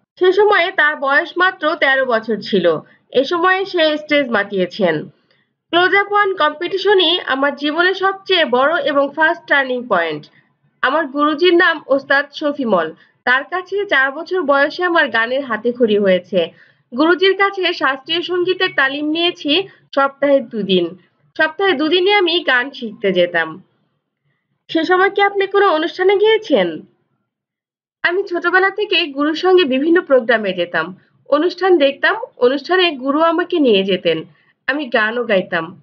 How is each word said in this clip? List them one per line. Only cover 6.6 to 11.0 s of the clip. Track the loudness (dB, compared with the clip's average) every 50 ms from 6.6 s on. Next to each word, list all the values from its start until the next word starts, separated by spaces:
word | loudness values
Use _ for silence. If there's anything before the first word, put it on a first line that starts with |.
| -6 -6 -4 -2 2 2 4 4 4 2 0 -2 -2
আমার | -4 -4 -2 -2 -2 -2
জীবনের | -2 -4 -2 0 0 0 0 0
সবচেয়ে | 0 -2 -2 -2 -2 -4 -2 0 0 0
বড় | 0 0 0 0 0 0 0 -2
এবং | 0 0 0 0 0 0
ফার্স্ট | 0 0 0 0 -2 -2
টার্নিং | 0 0 0 0 0 -4 -6 -4 -2
পয়েন্ট। | 0 0 0 -2 -4 -8 -10 -16 _ _ _ _ _ _ _ _ _ _ -2
আমার | -2 0 0